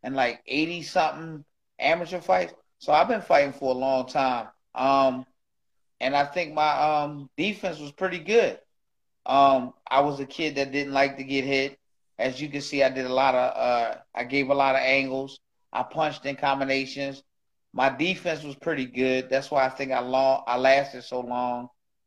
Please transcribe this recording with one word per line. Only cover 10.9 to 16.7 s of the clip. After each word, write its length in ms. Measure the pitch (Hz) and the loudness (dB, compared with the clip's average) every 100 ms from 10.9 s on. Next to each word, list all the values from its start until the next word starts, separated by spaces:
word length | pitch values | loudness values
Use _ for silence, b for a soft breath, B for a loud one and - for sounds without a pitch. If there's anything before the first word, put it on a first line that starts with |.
like 240 | 139 139 135 | 2 0 0
to 80 | |
get 200 | 135 139 | -6 -4
hit. 340 | 135 135 139 139 _ _ _ - | 0 0 -2 -6 _ _ _ -4
As 220 | 120 131 | -4 -4
you 80 | 147 | -8
can 120 | 151 | -8
see, 220 | 143 143 | -6 0
I 80 | 135 | 0
did 160 | 131 127 | 0 -2
a 60 | |
lot 220 | 127 135 | 2 2
of, 220 | 127 127 - | 2 0 0
uh, 420 | 123 120 117 - _ | 0 0 0 -4 _
I 100 | - | -10
gave 260 | 123 139 131 | -2 -2 2
a 40 | |
lot 200 | 139 135 | 2 4
of 80 | 135 | 2
angles. 580 | 131 135 135 131 135 - _ _ _ | 2 0 0 -4 -8 -12 _ _ _
I 100 | - | -6
punched 420 | 123 - 156 143 151 | -6 -2 -2 -2 -8
in 100 | 135 | -4
combinations. 840 | 147 135 135 | -2 0 0